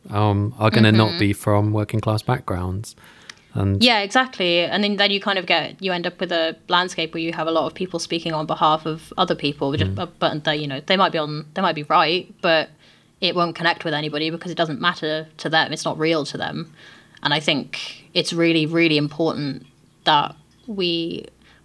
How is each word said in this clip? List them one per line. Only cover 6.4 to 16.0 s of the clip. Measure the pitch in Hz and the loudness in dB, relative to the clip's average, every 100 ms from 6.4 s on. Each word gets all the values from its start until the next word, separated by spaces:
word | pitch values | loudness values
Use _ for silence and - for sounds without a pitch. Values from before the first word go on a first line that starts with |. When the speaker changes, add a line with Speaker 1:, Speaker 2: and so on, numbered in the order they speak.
| 160 160 - | -2 -4 0
Speaker 2:
landscape | 180 180 - 160 | 0 0 -4 -6
where | 165 | -4
you | 165 | -6
have | 165 160 | -4 -2
a | |
lot | 160 131 | 0 -2
of | |
people | - 180 165 | -4 -6 -6
speaking | - 165 170 | -4 -4 -4
on | 156 151 | -4 -4
behalf | 156 156 156 160 | 0 2 2 -2
of | 160 - - | -8 -8 -4
other | 185 165 | -2 0
people, | 143 - 139 | -2 -2 -2
which | 143 | 0
Speaker 1:
Mm. | 98 98 | -2 -2
Speaker 2:
but, | 262 - | -8 -2
but | 170 151 | -2 0
they, | 156 151 | -2 -2
you | 147 | -4
know, | 135 - | -8 0
they | 190 | 2
might | 180 | 2
be | 165 | 0
on, | 151 151 151 | -4 -6 -8
they | 185 | -2
might | 185 156 | -2 -2
be | |
right, | 147 170 156 180 - - | 2 4 4 0 -6 -4
but | 175 160 - _ _ _ _ _ | 2 2 0 _ _ _ _ _
it | 180 | -2
won't | 170 170 160 | 0 -2 0
connect | 170 165 165 | 0 0 -2
with | |
anybody | 147 156 147 160 | -4 -4 -4 -4
because | 165 180 | -4 -8
it | 160 | -2
doesn't | 165 143 | -2 0
matter | 175 170 156 156 156 - | -2 -2 -4 -4 -6 -10
to | 160 | 0
them. | 160 127 | 0 0
It's | 156 165 | -2 -6
not | |
real | 156 | -2